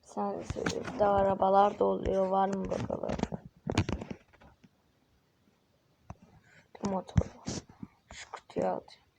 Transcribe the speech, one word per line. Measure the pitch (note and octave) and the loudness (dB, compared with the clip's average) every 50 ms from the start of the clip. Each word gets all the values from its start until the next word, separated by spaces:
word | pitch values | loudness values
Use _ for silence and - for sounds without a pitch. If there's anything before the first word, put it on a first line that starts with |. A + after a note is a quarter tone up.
sen | _ - - G#3 G3+ G3+ G3+ - - - - - - - - - - - - - | _ -12 -8 -6 -6 -4 -6 -8 -8 -10 -8 -6 -6 -6 -6 -6 -8 -8 0 2
de | G#3 | 2
arabalar | G3+ G3+ G3 G3 G3 G3 F#3+ F#3+ F#3+ G3 G3 G3+ G#3 G3+ - | 4 4 4 4 2 4 4 4 6 6 6 6 4 4 2
da | G3 | 2
oluyor. | G3 G3 F#3+ - - F#3+ F#3+ F#3+ | 2 2 0 0 0 2 2 2
Var | F#3 F#3+ G3 G3 G3 G3 | 2 2 2 2 2 0
mı | F#3+ F#3+ | -4 -4
bakalım? | F#3 F#3 - - - - - - - - - - - - - - - _ - _ - - - - - - - - - - - _ _ _ _ - - - _ _ - _ _ _ _ _ _ _ _ _ _ _ _ _ _ _ _ _ _ _ _ _ _ _ _ _ _ _ _ - _ - _ _ - _ _ _ - _ _ _ - - | -4 -4 -4 -2 -4 -4 -4 -2 -4 -2 -2 -4 -6 -6 -12 -12 -18 _ -14 _ 0 2 2 2 2 -2 -4 -6 -10 -14 -16 _ _ _ _ -20 -20 -20 _ _ -20 _ _ _ _ _ _ _ _ _ _ _ _ _ _ _ _ _ _ _ _ _ _ _ _ _ _ _ _ -20 _ -20 _ _ -20 _ _ _ -20 _ _ _ -6 -4
Motor. | G3+ F#3+ F#3 - - - - - - - - - - - - - _ - _ - - _ _ _ _ - | -2 -2 -2 -4 2 2 2 2 2 -6 -14 -12 -10 -10 -10 -10 _ -18 _ -18 -18 _ _ _ _ -18
Şu | - - - | -18 -16 -16
kutuya | - - _ _ - - - F#3 F3+ | -16 -18 _ _ -4 -2 -2 -2 -2
atacağım. | - - - - _ _ _ _ | -4 -8 -14 -20 _ _ _ _